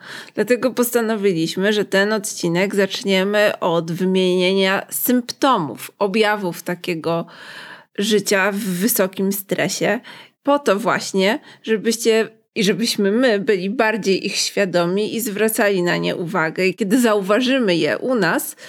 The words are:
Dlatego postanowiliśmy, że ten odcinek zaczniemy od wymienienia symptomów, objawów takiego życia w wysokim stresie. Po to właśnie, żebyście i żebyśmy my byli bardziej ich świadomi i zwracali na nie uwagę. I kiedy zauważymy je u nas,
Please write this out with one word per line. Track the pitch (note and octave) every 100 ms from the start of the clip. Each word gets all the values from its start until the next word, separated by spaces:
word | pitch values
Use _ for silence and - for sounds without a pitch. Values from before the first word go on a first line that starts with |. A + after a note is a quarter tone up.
| - - -
Dlatego | - G#3 A#3+ B3+
postanowiliśmy, | A3+ A#3 A#3+ A3 A3 G3 E3+ E3 - G3
że | G#3
ten | G3 F#3+ G3+
odcinek | A3 G3+ - F3 E3+ G3
zaczniemy | G3 F#3+ - G3 F#3+ F#3+ G#3 G#3 -
od | F#3 E3 E3
wymienienia | E3 F#3 F#3+ F#3 F3+ F3+ F#3+ F#3+ G3 -
symptomów, | - - B3 A#3+ - C#4+ A#3 C#3+ G#2+ - -
objawów | G3+ G#3+ G#3 G#3 F#3 E3
takiego | - F3 F3+ E3 D#3+ E3 E3 - - - - - - -
życia | G#3+ G#3 G3+ G3+ G3
w | G3+
wysokim | G#3+ F3 A3 - F#3+ G3 G3
stresie. | G3 - F3+ E3+ - - G#3+ - - - _
Po | - C#4+
to | C#4+ G3
właśnie, | F#3 D3 - F#3+ F#3+ C#4 - -
żebyście | - A3 G#3+ A3+ A3+ A3 A3 _ _ -
i |
żebyśmy | G3 F#3 A3+ - G3
my | A3 C4 G#3
byli | F#3+ G3 F#3+
bardziej | B3+ A3 A3 F#3 F#3+ G3+
ich | -
świadomi | - - G3 F3 E3+ G3 G#3+
i | A3
zwracali | A#3 F#3+ A3 A3 G3+ F#3+
na | F3 E3+
nie | E3+ -
uwagę. | E3 F#3 D#3+ E3 F#3
I |
kiedy | F3 G3+ B3+
zauważymy | A#3+ G#3 F#3+ G#3 B3+ C4+ G#3+ E3+
je | D3 -
u | A#3+
nas, | B3 E3+ B3 - -